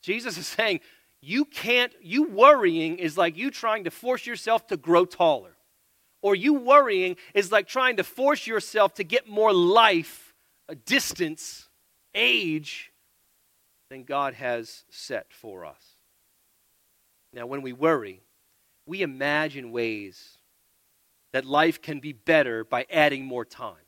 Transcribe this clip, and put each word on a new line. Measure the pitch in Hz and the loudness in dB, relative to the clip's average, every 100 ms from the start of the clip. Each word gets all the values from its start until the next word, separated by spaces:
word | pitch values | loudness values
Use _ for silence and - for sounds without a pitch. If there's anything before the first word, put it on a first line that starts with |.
Jesus | - 214 240 175 | -6 -6 -6 -10
is | 160 | -10
saying, | - 220 180 _ _ _ _ | -2 -2 -2 _ _ _ _
you | 135 220 | -6 -4
can't, | 294 - 214 247 247 - | -4 -6 0 0 0 -4
you | 170 226 | -6 -2
worrying | 311 196 254 285 196 165 160 175 | -2 8 8 10 6 2 -2 -2
is | 170 151 | -4 0
like | 170 160 | 0 0
you | 254 | -8
trying | - 233 220 | -4 -4 0
to | 170 | -2
force | - 240 254 | -4 -4 -4
yourself | - 233 - 226 - | -4 -10 0 0 0
to | 175 | -8
grow | 165 170 | 0 0
taller. | 180 - 170 139 92 _ _ _ _ _ _ _ | 0 2 2 2 -4 _ _ _ _ _ _ _
Or | 196 | 0
you | 196 233 | 2 2
worrying | 294 247 285 262 190 185 180 - | 0 6 6 6 0 -2 -6 -4
is | 202 190 | -2 2
like | 208 196 | 0 0
trying | 254 254 240 | 0 0 0
to | |
force | 262 - 269 294 - | -6 -2 0 0 -2
yourself | 220 - 214 196 | -6 -4 2 2
to | - | 0
get | 180 226 220 | -4 -4 -4
more | 208 220 | 0 2
life, | 190 175 214 220 180 156 - - _ _ _ - | 4 4 6 4 2 -4 -16 -20 _ _ _ -20
a | |
distance, | 156 - 269 - - 170 156 - - - _ _ _ _ 196 | -18 -4 -2 -2 -6 -6 -8 -14 -18 -20 _ _ _ _ -2
age | 240 240 185 156 151 - - _ _ _ _ _ _ _ _ _ _ | 0 0 -2 -6 -8 -16 -18 _ _ _ _ _ _ _ _ _ _
than | 135 | -20
God | 127 143 139 | -8 -4 -4
has | 123 131 120 113 - _ | -4 -6 -6 -6 -18 _
set | - - 117 - | -20 -10 -10 -10
for | - 117 95 | -20 -20 -16
us. | 80 - _ _ _ _ _ _ _ _ _ _ _ _ _ _ _ | -18 -20 _ _ _ _ _ _ _ _ _ _ _ _ _ _ _
Now, | 120 120 | -16 -12
when | 139 | -10
we | 131 | -10
worry, | 123 156 156 104 92 _ _ _ _ _ _ - | -2 0 2 -2 -16 _ _ _ _ _ _ -14
we | 185 | -6
imagine | 175 131 139 147 156 139 120 | -6 -4 -2 -2 -2 -8 -10
ways | 117 117 107 101 90 - _ _ _ _ _ _ _ _ _ _ | -6 -4 -6 -12 -18 -20 _ _ _ _ _ _ _ _ _ _
that | 131 | -8
life | 131 143 165 165 | -2 2 2 0
can | - 147 | -8 -12
be | 143 | -12
better | 127 - 160 131 113 | -12 2 2 2 -2
by | 110 123 131 | -4 -4 -2
adding | 160 151 139 | 2 2 0
more | 135 123 | -8 -10
time. | 110 - 120 87 | -10 -12 -16 -16